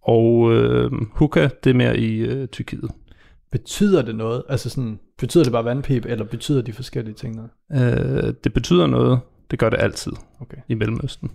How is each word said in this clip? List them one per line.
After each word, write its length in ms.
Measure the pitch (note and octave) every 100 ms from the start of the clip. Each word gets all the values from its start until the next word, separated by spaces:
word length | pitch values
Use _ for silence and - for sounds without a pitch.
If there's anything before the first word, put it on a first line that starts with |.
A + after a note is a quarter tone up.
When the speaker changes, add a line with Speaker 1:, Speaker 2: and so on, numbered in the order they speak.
Speaker 1:
Og, 500 | - A#2 A2+ A#2 A#2
øh, 380 | A2+ A#2 B2 B2 B2 A2+
hookah, 360 | - D3+ - D3 -
det 60 | C3+
er 40 |
mere 240 | B2+ A#2+ A#2
i, 180 | A2+ A2
øh, 300 | A#2 C3 C3
Tyrkiet. 420 | - - - A2 - - - _ _ _
Speaker 2:
Betyder 500 | - - - G3+ F3+
det 120 | A#2+
noget? 280 | A2 A2 A#2+ -
Altså 220 | C3 B2
sådan, 280 | - A#2+ G#2+ - -
betyder 260 | B2 F3
det 80 | C3+
bare 120 | A#2
vandpib, 400 | A#2 B2+ C3+ C3 G#2+
eller 160 | A#2
betyder 380 | G#2 A#2+ - C#3+
de 100 | A#2+
forskellige 420 | G#2+ B2+ C#3 A2
ting 220 | G#2+ B2+ A2+
noget? 140 | A2+ _ _ C#3+ B2 B2 C3 C3+ A#2+
Speaker 1:
Øh, 80 | B2
det 80 | -
betyder 340 | - A#2+ F3 D#3+
noget. 340 | B2 B2 B2 - _ _
Det 80 | A#2+
gør 120 | A2+
det 100 | A2+
altid 320 | G#2+ - - - - _
Speaker 2:
Okay. 160 | B2+ - -
Speaker 1:
i 60 |
Mellemøsten. 560 | A2+ G#2+ A2+ C3+ - -